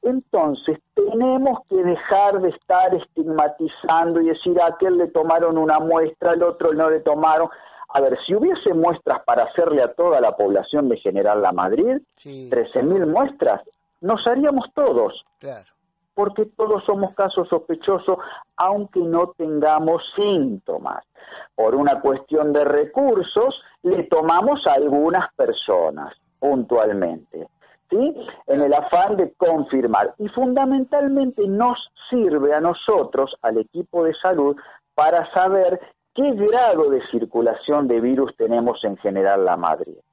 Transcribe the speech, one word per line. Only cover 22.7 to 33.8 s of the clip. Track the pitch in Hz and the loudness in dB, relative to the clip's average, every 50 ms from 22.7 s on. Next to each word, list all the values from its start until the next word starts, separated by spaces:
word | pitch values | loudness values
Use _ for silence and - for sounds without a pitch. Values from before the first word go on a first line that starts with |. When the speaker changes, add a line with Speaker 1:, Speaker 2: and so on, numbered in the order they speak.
| 143 147 147 151 - 254 277 269 226 196 170 - - 208 226 262 269 - - - _ _ _ | 2 0 0 0 0 0 2 2 2 0 -2 -2 0 0 0 0 -2 -6 -18 -20 _ _ _
Speaker 1:
le | 175 190 175 170 | -2 -2 -2 0
tomamos | - - 160 156 160 165 175 196 254 294 277 - | 0 0 0 2 2 2 2 2 2 0 0 2
a | 180 143 | 2 2
algunas | 139 147 147 135 147 151 165 175 185 - - _ | 2 2 2 2 2 2 2 0 -2 -4 -4 _
personas, | - 131 117 113 - - - 101 90 85 78 73 73 71 71 - _ _ _ _ _ | -2 -2 -2 -2 -4 -2 0 0 2 2 0 -2 -6 -14 -16 -16 _ _ _ _ _
puntualmente, | - 143 143 131 117 - 123 117 110 110 104 101 92 85 85 80 80 _ - 80 82 - _ _ _ _ _ _ _ _ | -2 0 0 0 -2 0 0 2 2 2 0 -2 -2 -4 -4 -8 -14 _ -16 -16 -16 -16 _ _ _ _ _ _ _ _
¿sí? | 180 208 254 302 302 - - - - - - | -2 0 0 0 -2 -6 -14 -18 -20 -20 -4
En | - 139 143 147 | -2 0 0 2
el | 139 147 | 2 2
afán | 143 - - - 175 185 202 208 | 0 0 2 2 2 2 2 0
de | 190 185 165 - | -2 -2 -4 -2
confirmar. | _ 185 170 165 156 143 - - 135 117 117 110 98 104 - - _ | _ 0 0 2 0 -2 -2 -2 -2 0 0 0 0 0 0 -4 _
Y | 214 208 | -10 -8
fundamentalmente | - 247 262 254 254 262 269 262 269 269 262 254 - 294 285 277 277 277 269 254 262 - 202 | -4 -2 -2 0 0 0 0 2 0 0 -2 0 -2 -2 0 0 0 0 0 -2 -2 -2 -2
nos | 196 196 202 233 247 240 - - - _ _ - - | -2 0 0 0 0 -2 -4 -10 -18 _ _ -12 -4
sirve | 254 247 220 185 151 151 139 147 151 | -2 0 0 2 2 2 2 2 0
a | 151 | 2
nosotros, | 160 175 170 - - - 214 185 135 - - - 135 - - - - | 0 -2 -2 -2 -2 0 0 0 0 0 -2 -2 -2 -2 -4 -4 -4
al | 113 110 113 | -2 -2 -2
equipo | 110 - _ 165 | -4 -4 _ -10